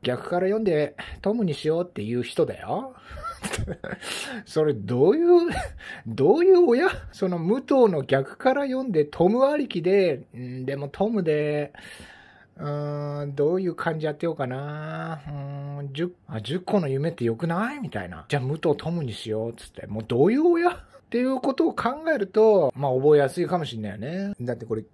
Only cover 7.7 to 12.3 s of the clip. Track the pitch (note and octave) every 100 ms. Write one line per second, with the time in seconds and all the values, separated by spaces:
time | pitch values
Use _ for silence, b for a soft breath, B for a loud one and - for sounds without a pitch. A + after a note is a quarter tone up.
7.7 | C#4 A3+ D#3+ C3 C3+ C3+ - C4 C4 C#4
8.7 | B3+ C4 E3 D3 - F3 A#3 C4+ D4+ A#3+
9.7 | F3+ E3 G3 F3+ B2+ A#2 A#2 B2+ B2+ C3
10.7 | C#3 C#3 - G3+ A3+ D#3+ D3+ D3+ D3 C#3+
11.7 | B B B B B B